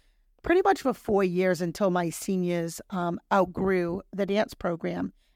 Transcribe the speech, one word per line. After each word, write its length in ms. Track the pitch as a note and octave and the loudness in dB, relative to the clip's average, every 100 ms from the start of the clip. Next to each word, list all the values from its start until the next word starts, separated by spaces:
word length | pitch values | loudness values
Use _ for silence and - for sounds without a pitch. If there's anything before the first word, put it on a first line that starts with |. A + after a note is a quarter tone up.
| _ _ _ _ | _ _ _ _
pretty 180 | - F4 | 2 4
much 200 | G4+ - | 4 2
for 100 | C4+ | 0
four 320 | - - G3+ | -4 0 2
years 380 | F#3+ F3 F#3 E3+ | 2 2 2 2
until 260 | F3 - G3 | -2 0 0
my 220 | F3+ E3+ | 0 -2
seniors, 720 | - - F#3+ F3 F3 E3 - - | -6 -4 -2 0 -2 -4 -8 -8
um, 280 | F#3+ F3 F3 - | -4 -4 -6 0
outgrew 680 | G3+ F3+ - F#3+ F#3 E3+ F3+ - | 2 2 0 0 0 0 -4 -8
the 140 | F#3+ G3 | -4 0
dance 260 | G3+ - | 0 0
program, 640 | - F#3 E3+ F3+ F3 F#3 - _ | -2 -4 -4 -4 -4 -6 -8 _